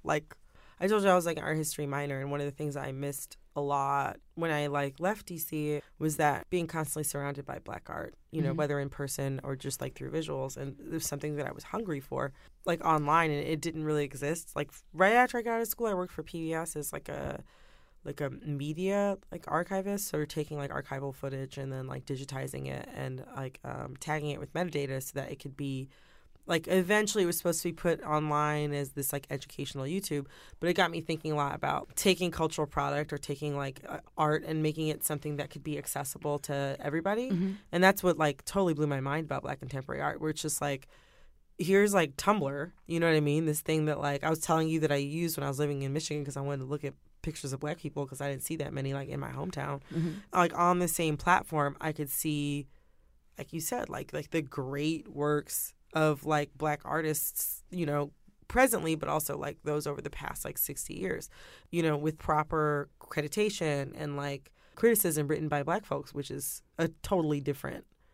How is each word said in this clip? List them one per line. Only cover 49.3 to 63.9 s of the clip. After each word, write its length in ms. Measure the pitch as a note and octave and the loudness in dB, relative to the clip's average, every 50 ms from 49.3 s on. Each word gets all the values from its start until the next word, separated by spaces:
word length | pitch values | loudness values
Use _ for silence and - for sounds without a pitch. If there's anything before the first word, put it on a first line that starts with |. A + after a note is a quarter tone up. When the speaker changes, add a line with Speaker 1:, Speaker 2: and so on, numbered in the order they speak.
Speaker 1:
hometown. 500 | C3 C3+ E3 F#3 - C#3+ C#3 C#3+ C#3+ C#3 - - | -6 -4 -6 -4 -4 -4 -4 -4 -4 -6 -8 -6
Speaker 2:
Mm-hmm. 200 | E3+ E3 D#3+ E3+ D#3 G3+ - - | -2 -2 0 0 -2 -6 -10 0
Speaker 1:
Like, 220 | - F3+ F3 E3 - - | 2 4 4 4 4 4
on 200 | F3 F3 F3+ F3 | 6 6 6 6
the 100 | F3+ E3 | 4 2
same 280 | - - E3 D#3+ D3+ | 2 2 2 2 2
platform, 580 | C#3+ - F3+ F3+ - - - D#3+ D3+ C#3+ C#3+ C#3 - | 2 4 4 4 4 4 0 0 2 2 0 0 -2
I 120 | - D#3 | -4 -4
could 180 | D3+ D#3 D3+ C3+ | -2 -2 -4 -4
see, 560 | - - - D#3+ D3+ D3 C#3+ D3 C#3+ C#3+ C#3 C3+ - - _ _ _ - _ _ _ _ _ - _ - | -2 -2 0 0 0 2 0 0 -2 -2 -4 -8 -14 -20 _ _ _ -20 _ _ _ _ _ -20 _ -14
like 160 | - - D#3 | -12 -8 -6
you 60 | E3 | -6
said, 280 | E3 - B3 B3 - - | -4 -2 -2 -2 -2 -4
like, 240 | - - - - | -6 -8 -8 -6
like, 180 | - D3 D3 - | -6 -6 -6 0
the 120 | - E3 | -2 -2
great 640 | D3 B2+ - - C3 C3 C#3 C#3+ D3+ D#3 E3 D#3+ - - | -2 -2 -6 -6 -4 -4 -2 0 0 0 0 -2 -6 -8
works 640 | - C#3+ D3 D3 D3+ D3 D3 - - - - - - _ _ _ - | -4 0 2 2 2 2 0 -2 -4 -4 -4 -4 -8 _ _ _ 2
of, 320 | D#3+ D#3 D#3 D3+ C#3+ D3 | 4 4 4 4 2 0
like, 240 | D3+ D#3 D3+ D3 C#3+ - C3 | 2 2 2 2 0 -4 -2
Black 240 | D3+ D3+ D3 D3 - | 0 0 0 0 -2
artists, 760 | C3+ D3 D#3+ D#3+ D#3 D3+ D#3 - - - - - - - - - - | -2 -2 0 2 0 0 0 0 -2 -2 -2 -4 -4 -4 -6 -10 -8
you 160 | - F3+ E3+ | -2 0 0
know, 260 | D3 D3 D3 C#3+ D3 - _ _ - _ _ - _ | 2 2 2 0 -2 -6 _ _ -20 _ _ -14 _
presently, 460 | - B3 C4 B3+ A3+ F#3+ D#3 D#3+ D#3+ | 6 6 8 8 6 2 2 2 0
but 140 | D#3 D#3+ - | 0 0 0
also, 300 | D3+ D#3 D#3 - C#3 D3 | 0 0 0 -2 -4 -4
like, 180 | D3 D3+ D3 - | -4 -6 -8 -6
those 240 | - D#3+ D3 D3+ D3 | -4 -2 -2 0 -2
over 160 | D3+ C#3+ - | -2 -6 -4
the 80 | - - | -8 -8
past, 340 | - - D3 - - - - | -10 -8 -8 -8 -8 -6 -8
like, 140 | - - - | -6 -2 -2
sixty 340 | - - C#3+ - - - - | -4 -2 -2 -8 -8 -8 -6
years, 360 | - F#3 F#3 - - - - - - - - - - - _ | -6 -4 -4 -4 -4 -6 -12 -16 -20 -20 -20 -20 -20 -14 _
you 120 | - E3+ | 0 2
know, 140 | E3 D#3+ D3+ | 4 4 4
with 220 | C#3+ D3 D#3 D3+ - | 4 2 0 -2 -2
proper 720 | - - D#3 D3+ D3+ D#3 E3 D#3+ D#3 D3+ D3 C#3+ C#3+ - _ _ | 0 2 2 2 2 2 0 2 2 2 2 0 -2 -6 _ _
accreditation 920 | - - - D#3+ D3 D3 - G#3 G#3 G#3+ - - E3+ D#3 C#3+ C#3+ C#3 C#3 | -18 -4 -4 -2 -2 -2 0 2 2 2 2 0 0 0 0 0 -2 -6